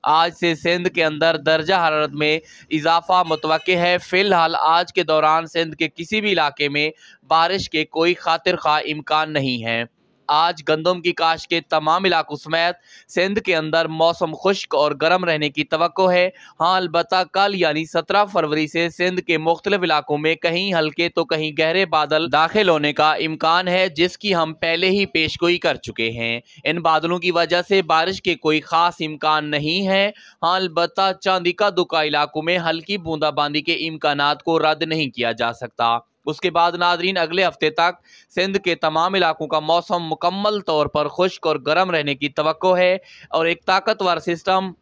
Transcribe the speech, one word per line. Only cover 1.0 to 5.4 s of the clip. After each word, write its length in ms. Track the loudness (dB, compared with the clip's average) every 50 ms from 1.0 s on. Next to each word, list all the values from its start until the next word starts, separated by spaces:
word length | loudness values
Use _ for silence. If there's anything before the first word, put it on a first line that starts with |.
अंदर 360 | -2 -2 0 0 0 0 0 0
दर्जा 400 | 0 0 0 2 2 0 0 2
हरारत 320 | 2 2 0 0 -2 -2 -2
में 280 | -2 0 0 0 -2 -4 -12 -20 -20 -10 _
इजाफा 500 | -6 -2 0 2 0 0 2 2 2 2 2
मुतवक्के 520 | 2 -2 -2 0 -2 -2 0 0 0 0
है। 220 | 2 2 2 0 0
फिलहाल 560 | -2 -2 0 0 2 4 4 4 2 2 0
आज 360 | 0 2 2 2 2 2 0
के 120 | -2 -2 0
दौरान 400 | 2 2 2 4 4 2 2